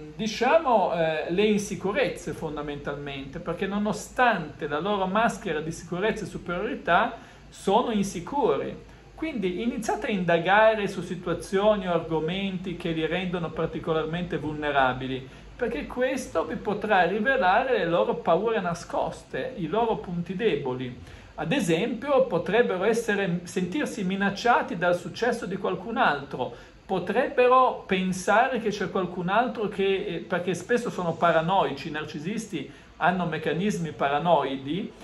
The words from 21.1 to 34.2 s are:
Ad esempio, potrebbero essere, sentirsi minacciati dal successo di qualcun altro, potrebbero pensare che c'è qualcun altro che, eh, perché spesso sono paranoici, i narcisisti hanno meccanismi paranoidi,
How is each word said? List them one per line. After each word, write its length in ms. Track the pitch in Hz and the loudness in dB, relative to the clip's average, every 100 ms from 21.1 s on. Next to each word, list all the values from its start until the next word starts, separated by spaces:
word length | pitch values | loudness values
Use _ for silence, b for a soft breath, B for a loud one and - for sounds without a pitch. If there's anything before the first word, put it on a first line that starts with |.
| B B | B B
Ad 180 | - 160 | -6 0
esempio, 720 | 269 175 160 240 254 285 262 | 0 2 2 0 -2 2 4
potrebbero 600 | 262 165 - 214 208 185 | 4 0 2 2 4 2
essere, 560 | 202 233 - 202 196 175 | 2 2 2 0 0 -2
sentirsi 600 | - 190 180 302 240 - | -4 -4 -2 -2 -4 -4
minacciati 720 | 185 196 196 196 233 285 269 196 | -2 0 0 2 4 4 2 0
dal 180 | 175 175 | 2 0
successo 480 | 175 - 247 226 | -2 -2 0 0
di 140 | 208 196 | -4 -4
qualcun 400 | 196 185 226 254 | -4 -4 -4 2
altro, 520 | 202 143 135 147 120 B B B - | 2 2 -4 -6 -6 B B B -6
potrebbero 1000 | 190 175 220 277 262 247 262 254 - - | -4 0 0 2 4 6 8 6 2 -2
pensare 720 | 190 185 180 - 208 262 247 | 0 0 -2 4 4 4 0
che 120 | 214 | -2
c'è 200 | - 185 | -2 -2
qualcun 380 | 196 185 185 175 | -2 -2 -4 0
altro 400 | 208 247 240 208 | 2 2 0 -4
che, 380 | - 196 190 170 | 0 0 0 -2
eh, 100 | 165 | -6
perché 340 | - 180 190 | -4 -4 -2
spesso 340 | 175 - 240 - | -4 0 0 0
sono 240 | - 175 | -4 -4
paranoici, 760 | - 175 160 160 190 147 135 160 | 2 4 4 4 2 2 -2 -6
i 20 | |
narcisisti 840 | 151 151 151 156 226 - 151 - B B - | -6 -6 -6 -6 -6 -6 -8 -8 B B 0
hanno 300 | 160 185 165 | 2 2 -2
meccanismi 640 | 156 160 156 208 170 156 | -2 -2 0 0 -2 -4
paranoidi, 1000 | 147 143 143 | -2 0 2